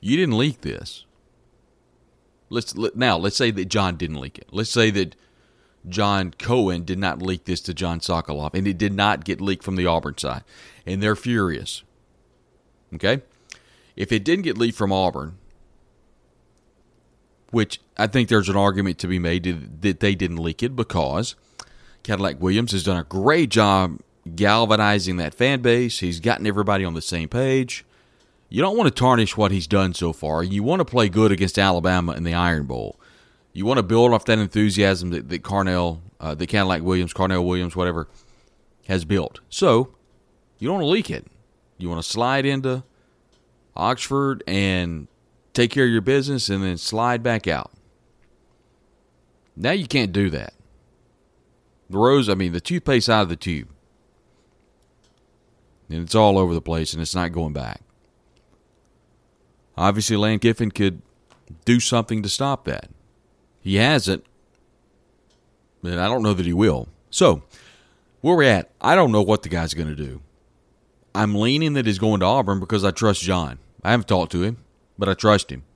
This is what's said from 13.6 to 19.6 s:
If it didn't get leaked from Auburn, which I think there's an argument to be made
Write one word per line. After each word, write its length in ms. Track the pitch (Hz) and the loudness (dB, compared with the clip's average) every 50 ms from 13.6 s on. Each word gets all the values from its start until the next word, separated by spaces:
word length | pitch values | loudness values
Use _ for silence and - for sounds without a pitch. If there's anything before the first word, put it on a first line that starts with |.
| _ _ _ _ _ _ _ | _ _ _ _ _ _ _
If 160 | - 101 - 117 | -8 -4 -2 -2
it 120 | 110 98 | -2 2
didn't 200 | 127 170 190 190 | 0 0 0 0
get 140 | 160 123 - | -4 -2 0
leaked 200 | 117 120 113 - | 0 -2 0 0
from 140 | 107 98 95 | 0 0 2
Auburn, 440 | 95 92 90 - - 69 78 90 95 _ - - _ - _ _ _ _ _ _ _ _ _ _ _ _ _ _ _ _ _ _ _ _ _ _ _ _ _ _ _ _ _ _ _ _ _ _ _ _ _ | 2 2 0 0 -2 -10 -10 -12 -16 _ -20 -20 _ -20 _ _ _ _ _ _ _ _ _ _ _ _ _ _ _ _ _ _ _ _ _ _ _ _ _ _ _ _ _ _ _ _ _ _ _ _ _
which 300 | - 117 107 - - - _ _ _ | 0 0 0 0 -4 -14 _ _ _
I 100 | - 104 | -2 -2
think 220 | 110 101 131 120 104 | 0 2 0 2 4
there's 200 | 117 107 98 87 | 4 2 2 2
an 80 | 98 | 2
argument 420 | 98 98 101 98 95 98 95 87 - | 4 4 4 2 2 0 -2 -2 -4
to 80 | - | -4
be 120 | 90 92 92 | -2 -2 0
made 640 | 87 85 85 92 85 92 87 82 | 0 0 0 0 0 -2 -4 -4